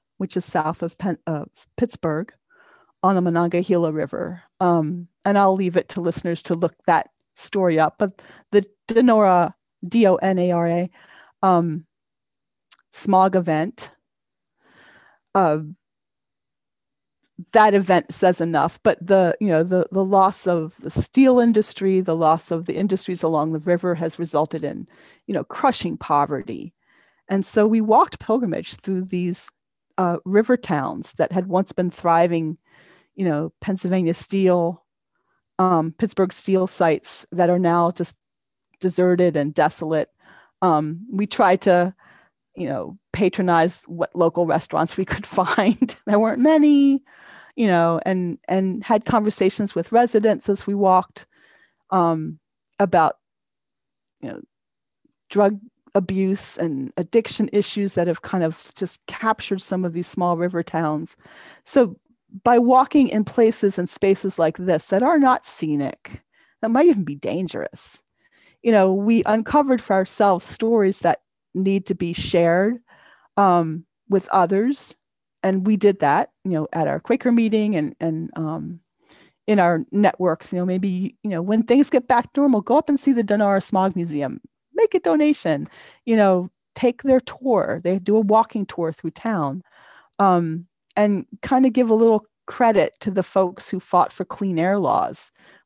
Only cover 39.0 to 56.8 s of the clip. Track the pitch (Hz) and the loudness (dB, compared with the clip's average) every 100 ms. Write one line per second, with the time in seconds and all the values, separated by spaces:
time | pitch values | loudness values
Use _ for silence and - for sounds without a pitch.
39 | 180 175 180 156 143 156 151 - 160 156 | 2 4 2 2 -2 0 -2 -2 -4 -4
40 | - _ _ - _ _ 185 156 151 165 | -4 _ _ -20 _ _ 2 2 0 -6
41 | 226 196 202 - 202 185 - 180 180 - | -8 -4 -4 2 2 4 4 2 2 -4
42 | _ _ _ _ _ - 170 135 - 190 | _ _ _ _ _ -10 -8 -8 -10 -14
43 | _ - 190 185 185 165 165 - - 170 | _ -2 -2 0 2 2 2 -2 -12 -6
44 | 165 175 170 170 170 156 - 160 165 - | -6 0 0 0 -2 -2 -2 -4 -2 -4
45 | 190 - - - 180 - 247 220 254 - | -6 -8 -6 -4 -2 0 0 0 -4 -4
46 | - 208 220 247 277 311 294 285 277 269 | -2 0 2 2 2 4 4 4 4 2
47 | - _ - - - - 220 175 170 165 | -4 _ -20 -20 -16 -2 2 2 2 0
48 | - 190 180 - - 190 190 185 - 220 | -2 -2 -4 -8 -4 -2 -2 -4 -2 -2
49 | - 233 214 - 190 - 202 - 170 226 | 0 0 0 0 -2 0 -4 -6 0 2
50 | 240 220 214 202 - 196 - 202 196 185 | 2 2 2 0 -2 -4 -4 0 2 2
51 | 185 - - _ _ _ _ _ _ 190 | 0 -10 -20 _ _ _ _ _ _ 0
52 | 170 160 156 156 _ _ _ - 190 175 | 0 0 -6 -12 _ _ _ -4 2 4
53 | 160 - _ _ _ _ _ _ _ _ | 2 0 _ _ _ _ _ _ _ _
54 | _ _ 123 - - _ _ _ _ _ | _ _ -14 -14 -18 _ _ _ _ _
55 | _ _ _ 202 202 202 226 _ _ 202 | _ _ _ 0 0 0 -10 _ _ -4
56 | 185 190 190 196 - - 170 135 | -2 -2 -2 -2 -6 -8 -6 -6